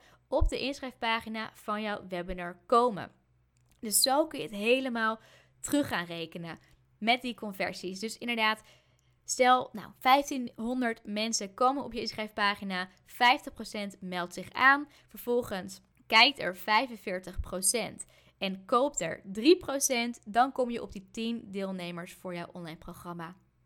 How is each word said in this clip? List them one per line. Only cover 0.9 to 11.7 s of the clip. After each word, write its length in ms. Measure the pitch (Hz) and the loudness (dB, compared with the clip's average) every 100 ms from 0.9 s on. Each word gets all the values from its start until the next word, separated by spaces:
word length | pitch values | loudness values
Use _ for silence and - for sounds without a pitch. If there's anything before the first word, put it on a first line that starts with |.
| - 226 226 226 220 220 | -4 -2 -2 -2 -10 -10
van 280 | - - 214 | -10 -6 -4
jouw 260 | 214 208 185 | -4 -6 -6
webinar 520 | 180 175 180 175 180 - | -8 -6 -8 -8 -8 4
komen. 460 | 233 247 180 104 _ _ _ _ _ _ - | 4 4 0 -10 _ _ _ _ _ _ -12
Dus 220 | 220 196 | 0 2
zo 260 | 262 277 320 | 4 4 2
kun 120 | 285 | -2
je 60 | 156 | -8
het 100 | 202 | -2
helemaal 640 | 220 262 262 233 220 220 - - _ _ | 2 2 2 0 -2 -2 -10 -20 _ _
terug 280 | - 285 277 | 0 0 2
gaan 180 | 196 175 | -2 -4
rekenen 540 | 170 165 175 165 165 _ _ _ - | -6 -8 -10 -12 -14 _ _ _ -4
met 240 | 214 247 | 2 2
die 140 | 247 226 | 0 -8
conversies. 640 | 214 190 190 185 185 190 | -8 -4 -4 -4 -10 -8
Dus 180 | 220 - | -8 -8
inderdaad, 440 | 240 226 220 214 - - _ _ _ _ | -4 0 0 0 -8 -20 _ _ _ _
stel, 460 | - - 247 254 - | -6 4 6 6 4
nou, 200 | 214 - - | -10 -14 0
vijftienhonderd 1080 | 262 277 285 277 240 - 226 254 240 226 - | 6 6 4 -4 -6 -6 -4 0 -2 -2 -6
mensen 480 | 208 226 220 196 | -4 -2 -2 -4
komen 300 | - 254 | 2 2